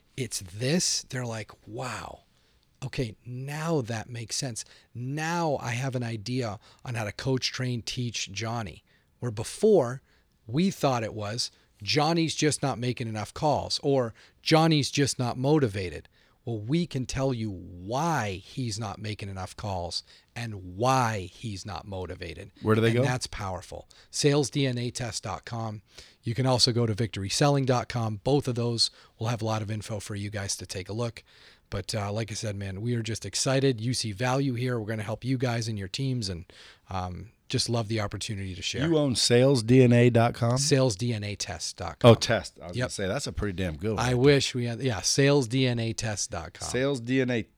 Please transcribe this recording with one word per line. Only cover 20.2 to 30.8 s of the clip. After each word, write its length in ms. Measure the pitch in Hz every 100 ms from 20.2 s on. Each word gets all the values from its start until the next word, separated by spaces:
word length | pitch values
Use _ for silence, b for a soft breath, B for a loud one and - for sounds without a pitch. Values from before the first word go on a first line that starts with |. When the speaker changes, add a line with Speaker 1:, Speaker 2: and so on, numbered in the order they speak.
| b -
Speaker 1:
and 400 | 120 104 92 92
why 520 | 123 131 120 107 87
he's 340 | - 113 98 110
not 220 | 85 -
motivated. 640 | 95 90 82 90 82 - -
Speaker 2:
Where 140 | 107 110
do 40 |
they 100 | 113
Speaker 1:
And 80 | 117
Speaker 2:
go? 40 |
Speaker 1:
that's 240 | 131 127 -
powerful. 640 | - 98 90 - 80 - b b
Sales 360 | - 147 143 135
D 160 | 147
N 140 | 139 123
A 140 | 123
test 320 | - 120 -
dot 200 | 117 92
com. 380 | - 117 113 107 - B B B
You 120 | - 117
can 100 | 127
also 240 | 127 131
go 160 | 117 117
to 80 |
victory 360 | 101 117 - 98
selling 340 | - 147 143
dot 240 | 131 123 -
com. 320 | 123 113 107
Both 240 | - 143 131
of 80 |
those 380 | 120 120 117 - b b b
will 80 | 113
have 160 | 120
a 20 |
lot 160 | 110 110
of 120 | 104
info 260 | 107 - 107
for 160 | -
you 160 | 104 101
guys 240 | 104 101 -
to 80 | 92
take 220 | -